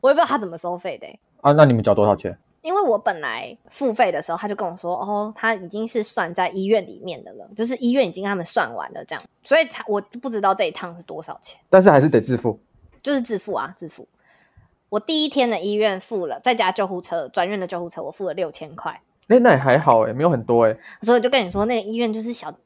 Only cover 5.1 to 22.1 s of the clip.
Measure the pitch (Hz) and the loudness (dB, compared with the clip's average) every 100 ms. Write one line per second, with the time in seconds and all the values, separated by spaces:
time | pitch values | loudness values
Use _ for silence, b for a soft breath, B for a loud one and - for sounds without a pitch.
5.1 | 208 214 214 226 220 180 202 226 240 208 | -4 -6 -4 -2 -2 -6 -8 -6 -6 -6
6.1 | - 170 175 180 190 190 220 185 - 175 | -4 -6 -2 -4 -2 0 0 -2 -14 -14
7.1 | 147 - 104 - 214 233 254 240 254 220 | -14 -16 -20 -20 -6 -6 -2 0 2 0
8.1 | 175 196 202 165 - 123 117 71 - - | -2 -6 -4 -4 -4 -4 -6 -12 -12 -12
9.1 | 151 - _ - 294 302 - - 202 202 | -14 -14 _ 0 2 2 -6 -4 -4 -4
10.1 | 240 269 226 196 190 185 180 180 170 165 | -12 -8 -2 0 0 -2 -4 -14 -14 -16
11.1 | 156 160 - - - _ 190 185 147 151 | -16 -14 -18 -18 -20 _ 8 8 8 6
12.1 | 139 113 123 117 104 _ _ _ _ - | 2 0 -2 -2 -4 _ _ _ _ -4
13.1 | 285 240 208 - 165 139 185 - - - | -4 -2 -8 -6 -6 -6 -10 -18 -18 -20
14.1 | _ _ _ _ _ _ _ _ 208 214 | _ _ _ _ _ _ _ _ -6 0
15.1 | 311 302 285 247 208 190 208 214 190 - | 0 0 0 0 0 -2 0 0 -2 -6
16.1 | 220 165 123 - 240 196 - 190 185 175 | -6 -6 -4 -2 0 0 0 -4 -4 -6
17.1 | 170 131 - 175 208 180 180 175 - 156 | -6 -6 -4 -2 -4 -6 -8 -10 -10 -12
18.1 | - 185 165 170 - 156 170 165 - _ | -8 -8 -4 -6 -8 -16 -12 -12 -12 _
19.1 | _ _ 233 240 139 135 127 135 117 110 | _ _ 6 6 4 4 4 6 4 4
20.1 | 117 165 139 110 117 113 110 B B 208 | 0 0 0 2 4 4 0 B B 2
21.1 | 247 214 262 190 196 214 240 202 226 240 | 2 4 0 0 -2 -2 -2 -4 -4 -2